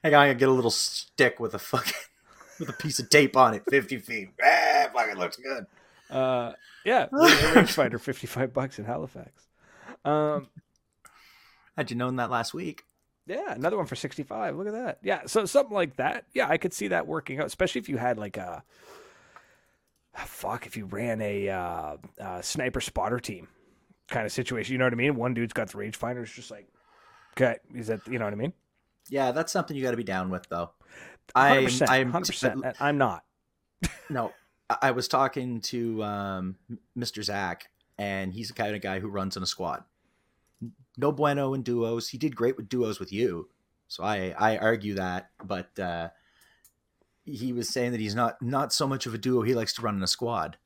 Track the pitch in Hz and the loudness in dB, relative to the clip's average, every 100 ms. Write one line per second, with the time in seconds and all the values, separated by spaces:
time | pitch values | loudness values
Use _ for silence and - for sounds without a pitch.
0 | 160 147 143 123 131 127 117 - - - | 8 8 8 6 6 6 4 0 -2 -6
1 | - - 127 - 113 101 - 123 - - | -10 4 4 4 -6 -6 -2 -2 -2 -6
2 | - _ _ - - - 165 - 156 139 | -12 _ _ -20 -20 -12 -12 -6 -4 -4
3 | 123 147 135 131 123 104 - 139 - 127 | 6 6 8 8 6 6 2 2 2 -8
4 | - - - - - - - - - - | -6 -8 -8 4 6 8 6 4 4 2
5 | 110 98 87 - - 120 95 _ _ _ | 0 0 -4 -4 -8 -8 -8 _ _ _
6 | _ 131 131 127 120 - - - 196 247 | _ -2 0 0 -2 -10 -20 -6 2 2
7 | - 277 330 285 - - 156 - 127 113 | 4 6 8 8 8 8 6 4 0 0
8 | - 131 120 123 127 127 135 - 107 123 | -6 -8 -8 -4 -2 -2 -4 -8 -8 -6
9 | 80 - - _ _ _ _ - - - | -8 -14 -20 _ _ _ _ -20 -20 -8
10 | 143 151 151 147 131 - _ _ _ _ | -2 0 0 -2 -6 -20 _ _ _ _
11 | - _ - _ _ _ _ - 139 120 | -20 _ -20 _ _ _ _ -6 -4 -2
12 | 127 127 113 120 117 151 170 - _ _ | -2 -2 0 0 -2 -6 -8 -10 _ _
13 | _ _ - 233 403 117 156 208 156 131 | _ _ -10 -8 -6 -2 -2 -2 -4 -6
14 | 147 - 139 220 196 147 202 220 240 - | -8 -8 -8 -6 -6 -6 -8 -6 -8 -6
15 | 190 185 127 226 196 285 254 202 165 - | -4 -4 -2 -2 2 2 2 -2 -2 0
16 | 131 233 - - - 160 180 - 202 170 | -2 -2 -6 -2 0 0 0 -4 -2 -2
17 | 151 156 - 139 147 - 185 247 202 131 | -2 -6 -6 -6 -6 -2 -2 -2 -4 -2
18 | 123 110 104 104 90 80 - _ - - | 0 -2 -6 -8 -10 -10 -14 _ -20 -20
19 | - - _ - _ _ _ _ _ _ | -20 -20 _ -20 _ _ _ _ _ _
20 | _ - - - - 120 - 113 95 98 | _ -14 -14 -8 -6 -6 -8 -10 -8 -4
21 | 120 110 104 101 98 95 87 85 78 73 | -2 -2 -2 -2 -2 -2 -4 -4 -6 -10
22 | - - 98 90 - 151 127 123 - - | -16 -14 -10 -8 -6 -2 -2 -4 -4 -2
23 | 98 123 - 92 80 _ _ _ _ _ | -2 -2 -4 -10 -14 _ _ _ _ _
24 | - 127 107 - 123 120 104 127 127 120 | -6 -4 -2 -4 -4 -4 -2 2 2 4
25 | 135 131 123 117 117 - 107 101 104 - | 2 2 0 0 -2 -2 -6 -6 -10 -6
26 | 117 123 113 - - 107 98 _ _ _ | -6 -6 -10 -14 -16 -18 -20 _ _ _
27 | _ _ _ - 127 113 _ 120 110 110 | _ _ _ 2 2 2 _ -10 -6 -6
28 | - 123 104 104 139 - _ _ _ _ | -4 -4 -4 -2 -6 -6 _ _ _ _
29 | - 139 131 135 170 190 165 143 127 117 | -6 0 0 0 -2 -2 -4 -2 -2 -2
30 | 101 92 92 90 - 85 85 _ _ - | -2 -4 -2 -6 -6 -6 -6 _ _ -20
31 | - - - 127 139 139 127 127 135 131 | -20 -20 0 6 8 6 4 2 4 4
32 | 127 170 180 - 131 131 127 - 143 147 | 4 0 -2 0 -2 0 -6 -2 0 2
33 | 123 82 _ _ _ _ _ _ 170 - | 2 0 _ _ _ _ _ _ -6 -6
34 | - 131 110 - _ _ _ 113 135 123 | -6 -4 -4 -6 _ _ _ 0 2 2
35 | 120 135 135 139 127 117 - 123 117 110 | 0 2 2 0 -4 -6 -6 -4 -4 -2
36 | 104 101 101 95 92 95 _ 117 _ 123 | -4 -4 -4 -4 -6 -8 _ -16 _ -8
37 | 117 - 104 101 92 87 - _ _ - | -8 -6 -6 -2 -4 -6 -12 _ _ -8
38 | 101 98 95 95 110 - 104 104 98 95 | -6 -4 -6 -8 -10 -6 -4 -4 -6 -6
39 | 104 98 95 95 90 - 85 - - _ | -6 -4 -4 -4 -6 -6 -6 -6 -12 _
40 | _ _ _ _ _ _ 117 - _ - | _ _ _ _ _ _ -16 -16 _ -2
41 | 143 139 147 143 135 135 123 120 113 117 | 0 2 2 2 0 -2 0 0 0 -2
42 | - 123 147 117 117 131 107 127 113 101 | -4 -4 -4 0 0 0 -4 0 0 -2
43 | 92 98 117 85 76 _ _ _ _ - | -6 -2 0 -2 -10 _ _ _ _ -6
44 | 98 101 92 - 110 110 110 113 104 98 | -2 -2 -2 2 2 4 2 2 -2 -4
45 | 92 90 - _ 95 95 90 - 90 85 | -4 -4 -8 _ -8 -8 -6 -6 -4 -4
46 | 82 _ _ _ _ _ - _ _ _ | -8 _ _ _ _ _ -20 _ _ _
47 | _ _ - 127 127 120 113 131 123 120 | _ _ -14 -6 -4 -4 -4 -2 -2 -2
48 | 107 107 117 - 120 135 143 - 139 135 | -2 0 0 0 -2 0 0 0 0 -2
49 | 120 113 120 127 110 120 110 - 113 101 | -4 -4 2 2 4 2 0 -2 -2 0
50 | 90 - 117 113 78 - | -2 -2 -2 -2 -4 -8